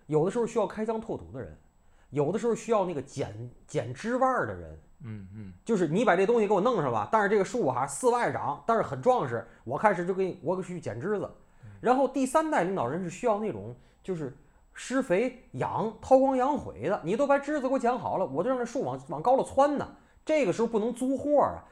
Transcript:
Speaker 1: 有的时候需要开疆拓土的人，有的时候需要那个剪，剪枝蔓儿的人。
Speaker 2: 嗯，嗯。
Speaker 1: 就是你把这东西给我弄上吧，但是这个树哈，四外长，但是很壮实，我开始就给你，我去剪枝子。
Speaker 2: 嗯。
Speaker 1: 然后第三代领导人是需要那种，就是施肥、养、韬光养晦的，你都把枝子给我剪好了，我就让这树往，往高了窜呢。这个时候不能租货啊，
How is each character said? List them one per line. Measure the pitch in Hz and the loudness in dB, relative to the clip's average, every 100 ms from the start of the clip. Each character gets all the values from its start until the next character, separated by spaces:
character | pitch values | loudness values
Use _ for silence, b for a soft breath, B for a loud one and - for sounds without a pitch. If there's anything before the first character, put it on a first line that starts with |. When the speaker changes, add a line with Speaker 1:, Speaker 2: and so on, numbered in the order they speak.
| - | -2
Speaker 1:
有 | 151 | 2
的 | 175 | 2
时 | 240 | 0
候 | |
需 | 226 233 | -2 0
要 | 196 | -2
开 | - | -2
疆 | 214 220 | -4 -4
拓 | 220 139 | -6 -8
土 | - | -10
的 | 127 | -12
人， | 92 76 - _ b b b | -12 -16 -20 _ b b b
有 | 131 143 | -2 0
的 | 202 | 0
时 | 233 | 0
候 | |
需 | 220 - | -2 0
要 | 220 | 0
那 | 180 | 0
个 | 151 | -4
剪， | 127 139 127 104 123 - - | -8 -6 -6 -8 -14 -16 -8
剪 | 151 117 | -6 -4
枝 | 127 214 247 | -6 -4 0
蔓 | 262 | 2
儿 | 247 123 | 2 -2
的 | |
人。 | 92 80 78 - - | -6 -12 -16 -20 -16
Speaker 2:
嗯， | 123 107 95 | -12 -12 -12
嗯。 | 107 98 92 | -14 -16 -10
Speaker 1:
就 | - 220 | -2 0
是 | 165 | 2
你 | 170 | 2
把 | 240 175 | 4 4
这 | 196 | 4
东 | 240 | 4
西 | 202 | 4
给 | |
我 | 202 | 4
弄 | 220 226 | 4 2
上 | 143 | 0
吧， | 110 104 | 0 2
但 | 214 | 2
是 | 202 | 4
这 | 208 | 2
个 | |
树 | 185 247 151 | 2 0 0
哈， | 123 135 | 0 -2
四 | - 254 | 0 0
外 | 240 202 | 2 0
长， | 127 113 143 - | -2 -4 -4 0
但 | 226 | 0
是 | |
很 | 175 127 | 0 0
壮 | 180 247 143 | 2 2 2
实， | 117 B B | -4 B B
我 | - 139 | -8 0
开 | 214 | 2
始 | 175 | 2
就 | 175 | 0
给 | 190 | -2
你， | 190 - | -2 -4
我 | 135 185 | -4 -4
去 | 175 175 | -6 -8
剪 | - 107 | -8 -6
枝 | 165 208 | -4 -4
子。 | 143 - B B | -6 -10 B B
Speaker 2:
嗯。 | B B | B B
Speaker 1:
然 | 208 262 | 2 4
后 | 262 | 2
第 | 277 262 | 0 2
三 | 320 320 | 2 2
代 | 285 | 2
领 | 175 | 0
导 | 190 123 | 0 -2
人 | 160 | -2
是 | 180 | -6
需 | - 240 | -2 0
要 | 208 | 0
那 | 214 | -2
种， | 107 104 123 b b | -6 -10 -14 b b
就 | - 175 | -8 -6
是 | 139 b b b b | -8 b b b b
施 | - - 262 | -16 -4 -2
肥、 | 262 180 247 - - | 2 2 2 -4 -12
养、 | 131 147 131 214 208 | -6 -4 -2 -4 -6
韬 | - 269 | 4 6
光 | 269 262 | 6 4
养 | 254 277 | 2 0
晦 | - - 131 | -4 -6 -2
的， | 196 | -2
你 | 156 233 | -2 0
都 | 277 | 2
把 | 277 | 2
枝 | 277 302 | 0 -2
子 | |
给 | 254 | 0
我 | 269 | 0
剪 | 233 247 | 0 0
好 | 107 156 | -2 -2
了， | 170 | -2
我 | 135 | -2
就 | 208 | -2
让 | 254 | -2
这 | |
树 | 233 285 | -4 -4
往， | 151 131 131 | -4 -6 -8
往 | 147 | -2
高 | 233 254 | 2 4
了 | |
窜 | 185 - 285 277 | 4 4 4 2
呢。 | - B B B | -4 B B B
这 | - 311 | 0 2
个 | 226 | 2
时 | 165 | 2
候 | 226 | 0
不 | 226 | 0
能 | 226 | -2
租 | 240 254 269 | -2 -2 -2
货 | 285 294 | 2 4
啊， | 131 85 B | 4 0 B